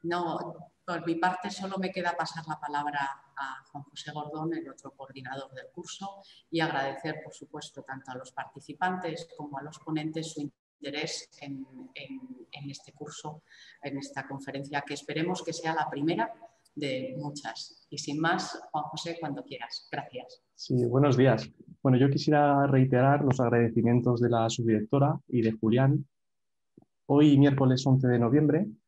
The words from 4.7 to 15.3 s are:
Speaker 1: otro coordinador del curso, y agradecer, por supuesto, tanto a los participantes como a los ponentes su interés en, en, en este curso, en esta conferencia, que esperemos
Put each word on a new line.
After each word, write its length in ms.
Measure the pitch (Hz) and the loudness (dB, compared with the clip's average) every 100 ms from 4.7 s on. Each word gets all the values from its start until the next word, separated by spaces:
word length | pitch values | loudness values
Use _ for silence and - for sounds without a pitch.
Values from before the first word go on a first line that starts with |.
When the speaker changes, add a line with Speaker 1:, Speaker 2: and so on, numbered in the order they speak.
Speaker 1:
otro 220 | 131 135 _ | -16 -20 _
coordinador 560 | 135 135 127 135 131 | -18 -16 -12 -12 -12
del 140 | 131 123 | -16 -16
curso, 320 | - - - 196 196 - - _ | -16 -16 -12 -14 -14 -20 -20 _
y 100 | 165 | -2
agradecer, 560 | 160 147 139 135 156 151 | -2 -2 -4 -6 -8 -10
por 120 | 151 | -14
supuesto, 480 | - 147 151 - - | -20 -16 -16 -16 -18
tanto 300 | 135 135 131 | -14 -14 -12
a 40 | 127 | -16
los 160 | 131 | -14
participantes 960 | - - 143 - - 185 185 170 156 - - | -14 -14 -16 -20 -6 -4 -4 -8 -10 -14 -14
como 220 | 147 139 | -12 -12
a 40 | |
los 160 | 147 - | -14 -16
ponentes 540 | 165 156 156 160 160 | -6 -6 -4 -6 -8
su 180 | 156 143 _ _ _ | -10 -12 _ _ _
interés 500 | 139 147 160 - - - | -10 -8 -8 -8 -14 -20
en, 240 | 143 135 131 131 - | -14 -14 -14 -18 -20
en, 260 | - 135 135 127 254 - | -18 -16 -16 -16 -20 -18
en 180 | - 139 | -16 -14
este 220 | 135 - | -14 -20
curso, 500 | _ 151 - 151 156 _ - - - | _ -16 -12 -14 -16 _ -20 -20 -14
en 160 | 139 139 | -10 -10
esta 280 | 139 - 131 | -10 -10 -10
conferencia, 580 | 139 139 135 139 143 - | -12 -10 -10 -4 -6 -4
que 80 | |
esperemos 480 | 143 - 147 175 | -10 -6 -4 -2